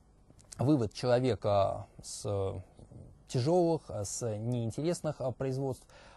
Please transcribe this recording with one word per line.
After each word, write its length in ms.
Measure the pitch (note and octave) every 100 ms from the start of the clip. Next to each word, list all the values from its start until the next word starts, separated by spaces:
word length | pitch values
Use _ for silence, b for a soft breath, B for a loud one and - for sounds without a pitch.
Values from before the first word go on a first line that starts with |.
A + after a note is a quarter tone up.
| - _ - - - -
вывод 340 | B2 D3+ G#2+
человека 920 | - B2 B2 B2+ G#2 G#2+ G2+ G2 G#2 - -
с 600 | - - G#2+ G2+ F#2+ G2 - - - - - - -
тяжёлых, 560 | C3 C3 F3+ E3+ D#3+ -
э, 160 | G#2+
с 320 | G#2 - A#2 G#2
неинтересных, 840 | A#2 B2 A2+ B2 D#3+ E3+ D#3 -
э, 120 | B2+
производств. 540 | - C3+ C3 C#3 B2 - B B